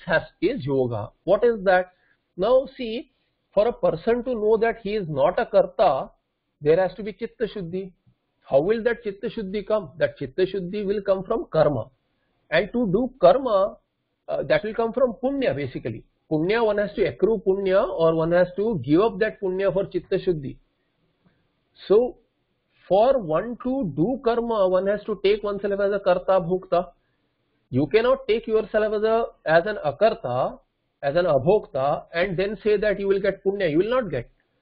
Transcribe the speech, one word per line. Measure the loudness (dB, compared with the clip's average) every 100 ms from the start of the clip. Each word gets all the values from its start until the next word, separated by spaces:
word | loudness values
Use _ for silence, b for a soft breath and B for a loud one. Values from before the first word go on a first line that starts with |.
| -2
has, | -2 -2 -4
is | -2 -2 -2
yoga। | 0 0 -4 -10 _
What | 0 2
is | 2 2
that? | 2 2 0 _ _ _ _ -4
Now | 2 2 0 -8
see, | -8 -8 -10 _ _ _ _
for | 0 0
a |
person | 2 0 0 0 -2
to | -2
know | -2 2 2
that | 2 -2
he | -4
is | -4 -2
not | 2 2 2
a | 2
karta, | 2 2 2 2 2 -4 _ _ _ _ -4
there | 2 4
has | 2 -4
to |
be | -12
chitta | -10 -10 -6 -8
shuddhi। | -6 -8 -8 -10 _ _ _ _ _ 0
How | 2
will | 2 0
that | 0 -2
chitta | -8 -8 -8
shuddhi | -8 -6 -6 -2
come? | -4 -4 -4
That | -4 -4
chitta | -8 -2 -2
shuddhi | -2 -6 -6
will | -4 -4
come | -2 -2
from | -2 -6 -2
karma। | 2 2 0 -8 _ _ _ _ _ -2
And | -2 0
to | -2 0
do | 0 -2 4
karma, | 4 4 2 0 0 -4 _ _ _ _ -8
uh, | -6
that | -2 -2
will | -2
come | -4 -4
from | 0 -2 0
punya | -4 -2 -2
basically। | -2 -6 -8 -8 -10 -14 _ -4
Punya, | -2 0 2
one | 2 0
has | -2
to | -2
accrue | -2 0 0 0 0
punya | 0 2 2 2
or | 2 2
one | 2 2
has | 2 2 0
to | -2 -2
give | 2 2
up | 2 0
that | -4 -4
punya | -4 -2 0
for | 0 -4
chitta | -6 -4 -2
shuddhi। | -2 -4 -6 -14 _ _ _ _ _ _ _ _ _ _ _ _ 2
So, | 2 2 -6 _ _ _ _ _ _ 0
For | 4 4 2
one | 0 -2 -4 -8
to | -4 -4 -4 -2
do | -2 0
karma, | -2 -2 -2 0 2
one | 2 0
has | -2
to | -4 -2
take | 0 0
oneself | -2 -4 -4 -2
as | 0
a | 0
karta | 2 0 2 0
bhokta. | 2 -4 0 -2 -2 _ _ _ _ _ _ _ -4
You | -2 2
cannot | 2 2 0 0
take | -2 0
yourself | -2 0 -2 -2
as | -2
a, | 0 0 -2 _ 2
as | 2 2
an | -4
akarta, | -4 2 0 0 -4 -2 -4 -6 _ _ _ -8
as | -2 0
an |
abhokta, | 2 2 4 2 0 -4 -2 -4 -6
and | -4 -2 -2
then | -4 -2
say | 0 0
that | 0 -2
you | 0
will | 0
get | 0 -2
punya. | -4 0 0
You | 2
will | 2
not | 0 -2
get. | -6 -8 _ _ _